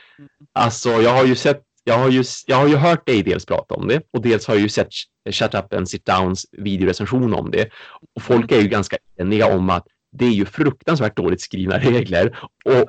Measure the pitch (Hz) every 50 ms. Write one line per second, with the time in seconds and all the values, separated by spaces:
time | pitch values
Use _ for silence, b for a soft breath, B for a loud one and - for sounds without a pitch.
0 | B B B B 143 B B B 147 _ _ 147 147 117 113 - - 123 113 113
1 | 113 117 123 131 131 127 127 123 - 147 143 139 - _ _ _ _ 127 117 120
2 | 131 131 131 131 123 - - - - - 131 131 143 147 151 139 156 170 170 -
3 | - - 123 101 95 95 87 92 - - - - - - - - 95 95 123 156
4 | - _ - 120 110 123 110 101 - - 113 104 104 107 - 123 - - - -
5 | - - _ _ _ 107 101 - 117 107 - 101 95 - 101 95 92 90 - 92
6 | - - 95 92 92 90 95 - - - _ - 101 104 98 90 95 92 92 -
7 | 104 95 123 127 127 113 98 - - - - 92 104 107 B B B B B B
8 | B _ _ 117 - - 123 120 113 117 143 113 104 98 110 104 95 - - -
9 | - _ _ - 90 95 107 107 110 101 95 92 92 95 90 85 - _ _ _
10 | _ _ - 127 123 123 113 101 101 - - 151 151 143 135 - _ 156 165 139
11 | 110 104 - - 90 82 90 95 - - - 95 95 95 95 - - 127 120 120
12 | - 92 90 85 98 123 B B B B _ _ _ 113 135 - 208